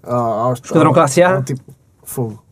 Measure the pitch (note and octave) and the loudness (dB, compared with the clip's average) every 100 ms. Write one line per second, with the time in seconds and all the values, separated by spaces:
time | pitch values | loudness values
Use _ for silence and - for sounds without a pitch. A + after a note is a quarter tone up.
0 | - A#2+ A#2 G#2+ A#2+ B2+ - E3 D#3 D#3+ | -4 -4 -2 -2 -2 -4 -2 2 4 4
1 | D3 E3+ F3 F#3+ C3 C3 - - _ _ | 2 4 2 2 -4 -8 -10 -20 _ _
2 | - - A#2 G#2 _ | -14 -8 -8 -10 _